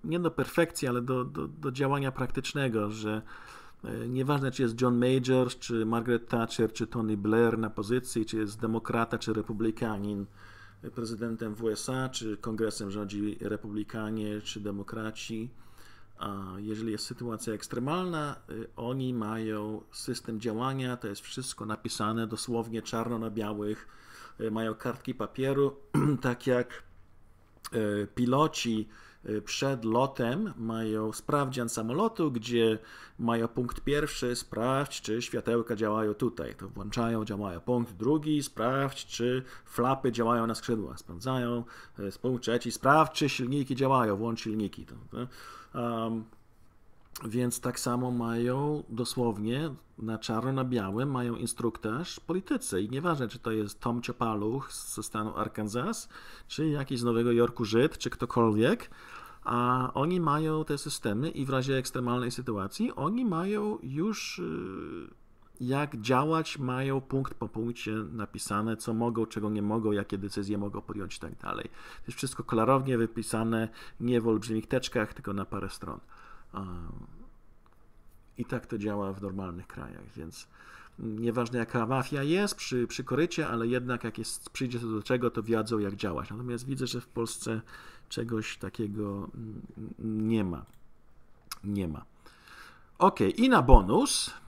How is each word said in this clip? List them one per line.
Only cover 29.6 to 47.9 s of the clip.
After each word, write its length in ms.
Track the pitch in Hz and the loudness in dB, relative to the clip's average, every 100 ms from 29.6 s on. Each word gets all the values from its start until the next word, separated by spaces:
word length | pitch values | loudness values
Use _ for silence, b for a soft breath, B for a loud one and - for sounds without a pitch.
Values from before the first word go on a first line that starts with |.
| 135 135 113 | 0 0 2
lotem 680 | 113 135 - 120 131 214 123 | 4 4 2 0 0 -2 -4
mają 540 | 113 113 110 110 110 | -4 -2 0 0 -2
sprawdzian 560 | 107 - 147 135 131 117 | -4 0 2 2 0 -2
samolotu, 640 | - 113 139 220 226 160 | -2 0 2 2 2 0
gdzie 480 | 120 113 120 113 110 B B B B | 0 0 4 6 4 B B B B
mają 280 | 117 117 117 | 2 2 2
punkt 340 | - 123 - | 0 -2 -2
pierwszy, 540 | - 147 147 - 123 120 | 0 0 0 -2 -2 -2
sprawdź, 640 | - - 120 131 143 - | -4 -2 2 2 0 -6
czy 200 | - 113 | -2 -2
światełka 540 | 120 123 110 117 113 107 | -2 -2 2 2 2 0
działają 380 | 110 110 107 | 2 2 0
tutaj, 420 | 104 127 - 67 - | 2 0 0 -8 -8
to 140 | 95 | -12
włączają, 560 | 107 104 110 117 113 107 | -10 -4 0 2 2 0
działają. 360 | 101 101 85 | -2 -4 -4
Punkt 320 | - 123 117 | 0 0 0
drugi, 500 | 90 113 156 151 151 | -2 2 2 2 0
sprawdź, 600 | 135 - 113 135 139 - - | 0 0 2 2 0 -4 -10
czy 380 | - 120 127 131 B - | -2 0 0 -4 B -10
flapy 460 | - 123 135 127 | 0 2 2 2
działają 360 | 113 117 117 113 | 2 4 4 2
na 80 | 110 | -2
skrzydłach, 440 | - 113 82 73 | -2 -2 -2 -10
sprawdzają. 640 | - 85 127 131 120 120 117 B B - | -12 -8 -2 -2 0 -2 -4 B B -8
Y, 200 | 101 - | -8 -2
punkt 220 | 127 123 | -2 0
trzeci, 280 | - 117 120 | 2 0 0
sprawdź, 460 | - 131 151 151 - | 0 6 8 8 4
czy 120 | 147 | 0
silniki 460 | - 123 143 131 131 | 0 0 0 0 2
działają, 420 | 131 135 113 98 | 4 6 6 2
włącz 240 | 117 113 | 0 -2
silniki. 440 | 110 110 101 - - | -2 -2 -2 -4 -14
To, 100 | - - | -14 -12
to, 160 | - 123 B B B B | -8 -8 B B B B
am, 520 | 139 120 117 113 113 110 - - - - - - - - - 117 | -6 -4 -2 -2 -2 -6 -16 -20 -20 -20 -20 -20 -20 -16 -10 -2
więc 360 | 113 123 120 | 0 0 0
tak 180 | 127 120 | -4 -2
samo 320 | - | 0